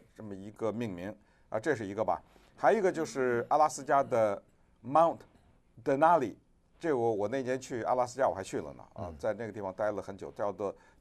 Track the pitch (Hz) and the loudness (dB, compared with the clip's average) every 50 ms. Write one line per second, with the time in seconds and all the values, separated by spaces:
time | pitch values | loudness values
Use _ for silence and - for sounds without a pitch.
0 | - _ _ - 113 104 98 95 98 107 107 - 113 107 98 117 120 107 90 87 | -8 _ _ -16 -12 -12 -12 -12 -12 -14 -8 -4 -4 -2 -2 -2 -4 -6 -6 -8
1 | 90 104 - - _ _ _ _ _ _ 107 113 - 156 139 113 110 190 202 214 | -8 -10 -10 -14 _ _ _ _ _ _ -6 -2 0 0 0 0 -2 -4 -2 0
2 | - - 82 - - _ - - - _ _ - - 156 202 226 190 180 147 160 | 0 0 0 -2 -4 _ -20 -20 -20 _ _ 2 4 4 4 6 4 2 2 0
3 | 156 - - 135 127 127 120 117 117 - 135 151 151 151 - - 131 139 143 139 | -4 -4 -2 0 0 2 2 0 2 2 4 4 4 4 2 -4 0 2 4 4
4 | 135 117 127 113 110 104 101 - - _ _ _ _ _ _ _ - 120 143 156 | 4 4 4 4 4 2 2 -2 -8 _ _ _ _ _ _ _ -10 0 4 4
5 | 170 165 123 - - - _ - _ _ _ _ _ _ _ 120 - 147 139 139 | 4 4 2 -4 -12 -20 _ -20 _ _ _ _ _ _ _ -6 -2 0 2 4
6 | 156 165 175 160 127 95 - - _ _ _ _ _ _ _ _ - 165 143 120 | 6 6 6 4 2 -2 -6 -10 _ _ _ _ _ _ _ _ -2 -2 0 2
7 | 117 113 110 98 104 104 127 135 123 123 131 131 123 - 143 113 107 92 123 127 | 2 0 0 0 -2 -2 -2 -4 -2 -2 -4 -4 -4 -8 -6 -4 -2 0 0 0
8 | 123 120 123 131 131 98 87 95 95 - 147 117 82 71 65 62 - - _ - | 0 -2 0 0 0 0 0 -2 -6 -6 -6 -6 -6 -8 -12 -16 -20 -18 _ -12
9 | 87 87 82 73 - 110 104 104 117 107 95 107 98 95 92 - 107 107 104 95 | -12 -12 -10 -4 -4 -4 -4 -4 -6 -8 -8 -6 -8 -8 -4 -2 -2 -2 -2 -4
10 | 90 - 98 95 85 71 - - 107 101 98 - 104 95 - - - - _ _ | -8 -8 -12 -12 -12 -12 -6 -4 -4 -4 -2 -4 -4 -6 -6 -8 -18 -20 _ _